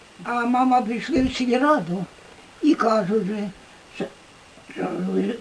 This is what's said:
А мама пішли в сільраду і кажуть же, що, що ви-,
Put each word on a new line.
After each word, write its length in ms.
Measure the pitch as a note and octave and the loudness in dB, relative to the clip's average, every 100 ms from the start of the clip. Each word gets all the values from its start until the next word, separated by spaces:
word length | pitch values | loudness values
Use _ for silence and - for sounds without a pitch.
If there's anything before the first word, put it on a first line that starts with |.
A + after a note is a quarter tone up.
| - - | -20 -14
А 200 | F3+ A#3+ | -6 -2
мама 380 | A#3+ B3 B3+ B3 | 0 2 4 4
пішли 400 | G#3+ A#3 - C4+ | 2 -4 -2 0
в 140 | B3+ - | 0 0
сільраду 680 | B3 B3 D4 D4+ E3 F#3 F3 - - - - - | 0 2 4 2 0 -6 -6 -12 -20 -20 -20 0
і 120 | D4 | 2
кажуть 520 | - A3+ A3 F3+ A3 F#3+ | 4 2 2 2 0 0
же, 240 | G#3+ G3+ - - - - | -4 -6 -10 -20 -20 -20
що, 100 | - - - - - - - - | -10 -10 -12 -20 -20 -20 -20 -18
що 140 | - F#3 E3+ F#3 | -8 -6 -4 -2
ви-, 240 | F#3+ G3+ A#3 | -2 -2 -2